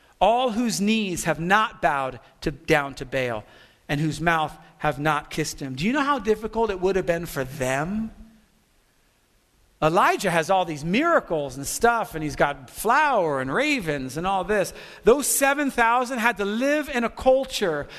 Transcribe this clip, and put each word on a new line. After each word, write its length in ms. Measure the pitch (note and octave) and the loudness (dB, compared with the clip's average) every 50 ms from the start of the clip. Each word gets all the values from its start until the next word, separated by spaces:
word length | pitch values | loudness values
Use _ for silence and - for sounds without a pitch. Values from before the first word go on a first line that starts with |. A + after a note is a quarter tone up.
| _ _ _ _ | _ _ _ _
all 300 | F3+ G3 A3+ A#3+ C4 B3+ | 2 4 4 4 2 0
whose 300 | G#3 G#3+ B3 A#3 F#3 D#3 | 0 0 -2 -2 -2 0
knees 420 | G3 G#3 A3 A3+ G#3+ F#3+ F3 D#3+ - | 0 2 2 2 0 -2 -4 -4 -2
have 140 | E3 D#3 C#3+ | -2 -2 -2
not 420 | E3 F3 F#3+ G#3+ A3 A#3 A3 - | 0 2 2 2 2 0 -2 -2
bowed 380 | - E3+ D3 C#3 C3+ C3 B2+ A#2+ - - _ _ | -2 0 0 0 -2 -4 -6 -10 -16 -20 _ _
to, 100 | - E3 | -6 -6
down 460 | D3 - - - D#3+ D3+ C#3+ C#3 C3 | -6 -6 0 2 2 2 2 0 -6
to 100 | - C#3+ | -10 -10
Baal, 380 | B2+ C3 C3+ B2+ B2 A#2 G#2+ G#2+ - - - - - _ _ _ - | -6 -4 -2 -2 -2 -4 -6 -8 -12 -18 -20 -20 -20 _ _ _ -4
and 120 | D3+ C#3+ | -2 0
whose 200 | D#3 D#3 C#3 - | 0 -2 -2 -2
mouth 360 | D#3+ E3+ E3 D#3+ D#3 C#3+ - - - - - _ | 0 0 2 2 0 -2 -4 -10 -20 -20 -12 _
have 200 | - D3+ D3 C3 | -2 -2 -2 0
not 320 | D3 D#3 D3+ D3 D3 - | 0 0 0 0 -2 -4
kissed 300 | - - D3+ D3 - - | -4 -4 -4 -4 -6 -8
him." 160 | D3+ C3+ C3 | -10 -8 -6
Do 100 | B2+ D3+ | -2 -2
you 60 | G#3+ C4 | 0 0
know 100 | D#4 C#4 | 0 0
how 160 | C#4 D4 C4+ | 0 0 0
difficult 520 | G3+ G#3+ G#3+ G#3+ A3 A3 G#3+ A3+ A#3 G#3+ | 0 0 0 0 -2 -4 -2 -2 -2 -2
it 100 | G3 F#3 | -2 0
would 160 | F3+ F#3+ F#3+ | 0 0 2
have 100 | F#3+ F3+ | 2 0
been 200 | F3 E3+ E3+ E3+ | 0 -2 -2 -4
for 180 | D#3+ - D3 C3+ | -6 -6 -6 -6
them? 680 | B2+ C3+ D3 B2+ B2+ C3 C3+ D3 E3+ G3+ G#3+ A3 A3 - - - - - _ _ _ _ _ _ _ _ _ _ _ _ _ _ _ _ _ _ _ _ _ _ _ _ _ _ _ _ _ | -6 -6 -4 -2 -2 0 0 -2 -2 -2 -4 -4 -6 -8 -14 -20 -20 -20 _ _ _ _ _ _ _ _ _ _ _ _ _ _ _ _ _ _ _ _ _ _ _ _ _ _ _ _ _
Elijah 500 | - D#3 E3 F#3+ A#3+ D#4 F#4 E4+ - F#3+ | 0 2 4 4 4 4 2 2 0 0
has 200 | E3 E3+ D#3+ D3 | 0 0 2 2
all 140 | G3 F#3+ F3+ | 2 2 2
these 200 | E3 D#3+ C#3+ C#3 | 0 -4 -6 -4
miracles 720 | E3 F3+ A#3 D#4 E4+ E4+ C#4 - - F3 D#3 C#3+ C3+ A#2+ | -2 0 2 2 2 2 2 2 0 -2 -4 -4 -4 -6
and 80 | C3+ - | -8 -8
stuff, 520 | - - - - A#3 A#3+ A#3 G3+ - - | -8 -2 2 2 2 2 2 -2 -4 -6
and 80 | D#3+ D#3 | -6 -6
he's 100 | D3+ C3+ | -6 0
got 340 | - E3 D3 C#3+ C#3 C3 A#2 | 0 0 0 0 -4 -12 -16
flour 720 | - - - G3+ A#3+ C#4+ D#4 D4 C4+ A3 F3 D#3+ C#3+ C3+ | -14 -4 0 2 2 4 4 4 2 2 2 2 0 -2
and 140 | C3 C3 C#3 | -2 -2 0
ravens 600 | G3+ C4+ D4+ D4 C4 F#3+ D#3+ D3 C#3+ C3 C3 A#2+ | 0 0 0 0 0 -2 -2 -4 -4 -4 -6 -6
and 100 | D3+ F3 | -4 -2
all 160 | F#3+ G3 F#3+ F#3 | -2 -2 -2 0
this. 300 | F3 G#3+ G#3 F3 - - - - - - - - | 0 0 0 0 -2 -4 -10 -18 -18 -20 0 4
Those 240 | F#3 A#3+ D4 C4+ - | 4 4 6 4 0
seven 420 | - - C#4 C#4 C#4+ C#4+ D4 C4+ | 0 2 2 2 2 2 0 0
thousand 480 | - - A#3 A3+ A#3 B3 B3+ A#3 C4+ B3 | 2 2 2 4 4 2 0 0 -2 0
had 200 | G#3+ A#3 A#3 - | 0 0 0 0
to 60 | G3+ | -2
live 440 | G3 G#3 A3+ B3+ C#4 D4 D4+ D4 D4 | -2 0 0 2 2 2 0 0 -2
in 160 | C#4+ B3 A#3 | -2 -2 -2
a 40 | A3 | -2
culture 800 | - - - C4 C4 C4+ C4+ - - - G#3+ F#3 D#3 C#3+ C#3+ - - | -4 2 4 4 4 4 2 -2 -2 -2 0 0 0 -2 -4 -8 -12